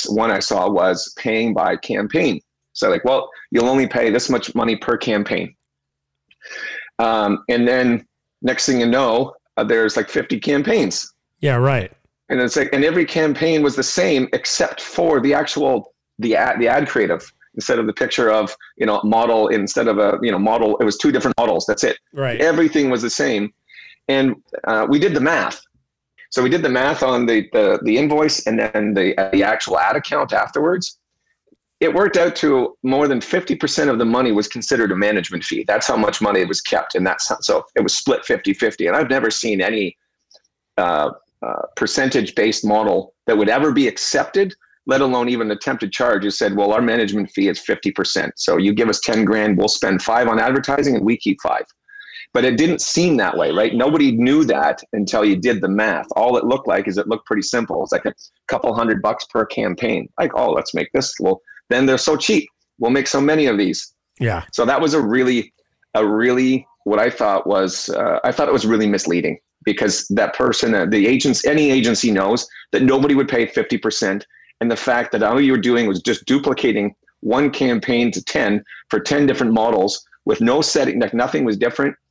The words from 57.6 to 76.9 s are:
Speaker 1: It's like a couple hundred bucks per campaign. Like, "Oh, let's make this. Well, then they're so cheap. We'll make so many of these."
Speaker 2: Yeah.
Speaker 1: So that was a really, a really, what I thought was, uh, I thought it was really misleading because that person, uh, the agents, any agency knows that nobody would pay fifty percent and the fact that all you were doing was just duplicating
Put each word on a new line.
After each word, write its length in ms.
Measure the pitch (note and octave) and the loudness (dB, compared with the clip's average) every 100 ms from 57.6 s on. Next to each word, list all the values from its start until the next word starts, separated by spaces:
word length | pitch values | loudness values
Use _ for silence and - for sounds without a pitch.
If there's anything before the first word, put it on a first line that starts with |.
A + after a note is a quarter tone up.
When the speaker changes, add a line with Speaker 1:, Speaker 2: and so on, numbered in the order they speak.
| G#2+ E2+ | -2 -4
Speaker 1:
It's 100 | - | -2
like 140 | - - | -2 -4
a 80 | - - _ - | -10 -20 _ -6
couple 260 | A#2 A#2 | -4 -2
hundred 260 | A2+ A#2 G2+ | 0 0 0
bucks 240 | G#2 A2 - | -2 -4 -4
per 140 | A#2 A2 | -4 -4
campaign. 640 | - G#2 F2 A#2+ E2 - - | -4 -4 -2 -2 -4 -6 -4
Like, 140 | D#3+ | -2
"Oh, 160 | - A#2+ | 0 0
let's 240 | D#2 - | 0 -2
make 160 | E2 - | -6 -4
this. 220 | C3+ - - | -2 -4 -2
Well, 200 | F#2 F#2+ _ - - | -2 -2 _ -18 -2
then 160 | A#2+ C3+ | 2 4
they're 100 | C3 | 2
so 200 | - D3 | 2 0
cheap. 320 | - G3 - _ _ - | 2 0 -2 _ _ -4
We'll 120 | A#2 | 0
make 160 | C3+ C3+ | 0 0
so 140 | C#3 | 0
many 260 | C#3+ D#3 C#3 | 2 2 2
of 100 | G#2 | 2
these." 380 | F#2+ - - _ _ - | 0 -2 -10 _ _ -4
Speaker 2:
Yeah. 240 | A#2+ F2+ - | -2 -2 -6
Speaker 1:
So 120 | - | -2
that 160 | A#2+ C3+ | 0 2
was 140 | D#3+ | 2
a 60 | D3+ | 0
really, 540 | A2 B2 B2+ A#2+ - _ _ _ _ | 2 2 2 0 -4 _ _ _ _
a 120 | G#2+ G#2+ | 0 2
really, 600 | G#2+ B2 B2 C3 C3 - _ | 2 2 2 2 0 -4 _
what 140 | G2+ G#2 | -2 2
I 100 | A2+ | 0
thought 380 | - G#2+ F#2+ - | 0 0 0 0
was, 420 | G2+ F#2+ - - | 0 0 -4 -6
uh, 300 | - - D#2+ | -4 -2 0
I 100 | B2 | -2
thought 160 | B2+ D3 | 0 0
it 40 | |
was 140 | B2+ G#2+ | 2 2
really 200 | A2+ G#2+ | 2 2
misleading 520 | G2 - F2 D2+ - _ _ | 0 0 -2 -2 -6 _ _
because 420 | - G2+ G#2 - - | -4 -2 -2 -2 -2
that 260 | G#2 G2+ | 0 0
person, 400 | - B2+ A2 A#2+ | 0 0 0 0
uh, 120 | G#2 F2 | 0 2
the 200 | A2 G#2 | 2 4
agents, 380 | C3 C#3 A#2 | 2 2 0
any 260 | C3 D3+ D3 | 0 2 2
agency 400 | C3 A#2 G#2+ A#2+ | 2 2 0 0
knows 360 | G2 F#2+ A#2+ - - - | 2 2 0 -4 -16 -4
that 100 | - | 0
nobody 320 | C3 C3+ C#3+ | 4 4 4
would 140 | C#3 C#3 | 2 2
pay 180 | A#2+ A2+ | 0 0
fifty 320 | - G#2+ A2+ | -2 -2 -2
percent 480 | A2 - G2 G2+ - _ _ - | -2 -2 -2 -4 -8 _ _ -4
and 100 | A#2 | -2
the 60 | A2 | -2
fact 360 | - A#2+ A#2 | 0 0 0
that 100 | A2+ | 0
all 180 | G#2+ B2+ | 0 2
you 120 | C#3 | 2
were 60 | B2+ | 2
doing 280 | A2+ A#2+ A2 | 2 2 0
was 140 | F#2 | -2
just 240 | A#2+ A2 - | -2 -4 0
duplicating 680 | C#3 C#3 B2+ B2+ G#2 G2+ | 0 2 0 0 0 -2